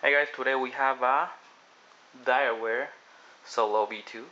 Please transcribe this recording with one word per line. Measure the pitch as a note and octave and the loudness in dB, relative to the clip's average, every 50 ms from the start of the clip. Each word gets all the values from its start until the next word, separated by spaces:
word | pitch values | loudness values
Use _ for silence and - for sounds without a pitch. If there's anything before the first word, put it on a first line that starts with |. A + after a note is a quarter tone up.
| - | 2
Hey | C#3+ C#3+ | 4 4
guys, | C#3+ D3 D3 - | 4 2 0 -2
today | - C3 C3 C3+ | -4 -2 0 0
we | C3 C3 B2+ B2+ | 0 0 -2 -2
have | C3+ C3+ C3+ C3 B2+ | 0 0 0 0 2
a | B2+ B2+ C3 C#3+ E3 F3+ - - - - - - - _ - _ - - - - - - - C3 B2 | 2 2 2 2 0 -2 -6 -16 -20 -20 -20 -20 -20 _ -20 _ -20 -20 -20 -20 -20 -20 -20 -8 -2
Direware | B2+ B2+ C3+ C#3 B2+ A#2 A2+ A2+ A2+ A2+ A#2+ C#3 D3 - - - - - - - - - - - | 0 2 2 2 2 0 -2 -2 -2 -2 -2 -4 -6 -10 -18 -20 -20 -20 -20 -20 -20 -20 -20 -20
Solo | - - - A2+ G#2+ G#2 G#2+ G#2+ | -8 0 0 0 2 4 2 2
V | G#2 A2 G#2+ G2+ | 2 -2 -12 -12
two | - - A2+ A#2+ C#3+ | -12 -14 -14 -14 -14